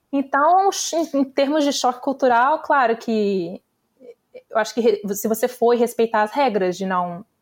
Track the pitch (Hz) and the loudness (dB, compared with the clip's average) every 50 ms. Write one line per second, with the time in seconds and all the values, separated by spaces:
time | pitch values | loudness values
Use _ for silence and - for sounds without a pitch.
0 | _ _ - 277 277 277 - 277 285 320 349 381 392 392 381 - - - - 320 | _ _ -4 -4 -2 -2 0 2 4 4 4 4 4 2 0 -2 -4 -4 -2 -2
1 | 330 311 - 277 277 269 - - 277 269 294 311 285 285 269 - - 247 247 254 | -2 -2 0 -2 -2 0 0 0 0 2 2 2 0 0 0 0 0 -2 -2 -2
2 | - 285 269 269 277 254 240 233 240 269 311 311 311 - 311 285 254 226 226 226 | -4 -6 -4 0 0 2 4 4 4 2 2 0 0 0 2 2 2 2 0 -2
3 | - - 226 220 208 202 202 190 175 170 190 - - _ _ _ _ _ _ _ | -2 -2 -2 0 0 0 0 -2 -4 -6 -10 -14 -18 _ _ _ _ _ _ _
4 | 254 - - _ _ _ - - - _ - 226 214 220 - 254 220 240 202 202 | -20 -20 -20 _ _ _ -20 -20 -20 _ -4 -4 -4 -2 -2 0 2 2 2 2
5 | - 196 202 - - 220 226 - - 247 247 - 233 233 240 233 233 226 233 - | -2 -6 -6 -6 -4 -4 -2 -2 -2 -4 -2 0 2 2 4 2 2 0 0 0
6 | 226 226 226 214 214 214 - 277 285 254 202 202 190 185 180 180 190 190 190 180 | -2 0 2 0 0 0 0 0 0 0 0 0 0 -2 -2 -4 -4 -4 -2 -2
7 | 180 180 175 175 208 - _ _ | -2 -4 -6 -12 -16 -20 _ _